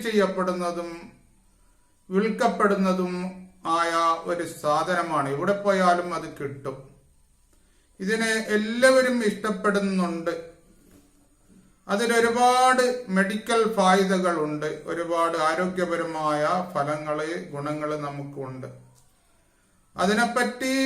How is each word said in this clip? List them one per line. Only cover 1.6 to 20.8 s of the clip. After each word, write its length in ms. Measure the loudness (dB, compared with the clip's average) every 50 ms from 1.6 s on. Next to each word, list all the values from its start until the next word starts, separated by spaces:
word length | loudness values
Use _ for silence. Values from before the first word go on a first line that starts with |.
| _ _ _ _ _ _ _ _ _ -2 0
വിൽക്കപ്പെടുന്നതും 1000 | 0 0 0 0 0 0 0 0 2 2 2 2 2 2 0 2 0 0 -2 -4 -6 -6 -8 -10 -12 -18 -20 -20 _ -4 -2 0
ആയ 160 | 0 0 0 2 2 2 2 0 0 -2 -4
ഒരു 140 | -4 -4 -4 -8 -8 -6
സാധനമാണ്. 680 | -2 0 0 2 2 0 0 -2 -2 -2 -2 -2 -2 -2 -2
എവിടെ 180 | -2 0 0 0 0 2
പോയാലും 460 | 0 2 4 4 4 4 2 0 -4 -6 -6
അത് 100 | -8 -10 -10
കിട്ടും. 400 | -10 -10 -10 -10 -10 -10 -10 -10 -10 -14 -20 -20 -20 _ _ _ _ _ _ _ _ _ _ _ _ _ _ _ _ _ _ _ -10 -4
ഇതിനെ 260 | -2 -2 0 0 0 0 -2 -2 0 0
എല്ലാവരും 600 | 0 0 0 0 4 6 6 8 6 4 4 2 0 0 0
ഇഷ്ടപ്പെടുന്നുണ്ട്. 1040 | -2 -2 -2 -4 -4 0 0 0 0 2 0 0 0 0 0 -2 -2 -4 -4 -4 -6 -6 -8 -14 -18 -20 _ _ _ _ _ _ -20 -20 _ _ _ _ _ _ _ _ _ _ -20 -20 _ _ _ _ _ -4 -2
അതിലൊരുപാട് 880 | 0 0 2 2 4 4 4 4 4 4 6 6 6 6 6 6 4 4 2 2 -2 -4 -2 2
മെഡിക്കൽ 440 | 2 2 2 0 -4 -2 0 2 2 2 2 2 4
ഫായിദകളുണ്ട്, 920 | 4 6 6 6 4 4 2 2 2 0 0 0 -2 -2 -4 -4 -4 -6 -6 -8 -8 -8 -6
ഒരുപാട് 440 | -6 -4 -2 0 0 2 2 2 2 0 0
ആരോഗ്യപരമായ 960 | 2 0 -2 -2 0 -2 -2 -2 -2 -2 -4 -4 -4 -4 -2 0 0 0 0 0 0 0 -2 -4 -4
ഫലങ്ങള്, 520 | -4 -2 -2 -2 -4 -4 -4 -4 -4 -4 -6 -6 -8 -8 -10 -10
ഗുണങ്ങള് 440 | -8 -6 -6 -6 -4 -4 -6 -6 -4 -6
നമുക്കുണ്ട്. 640 | -8 -8 -8 -10 -12 -10 -10 -10 -10 -10 -12 -14 -14 -16 -18 -20 -20 _ _ _ _ _ _ _ _ _ _ _ _ _ _ _ _ _ _ _ _ _ -2 0
അതിനെപ്പറ്റി 680 | 2 2 2 2 0 0 0 -2 -2 -4 -4 -4 -2 0 0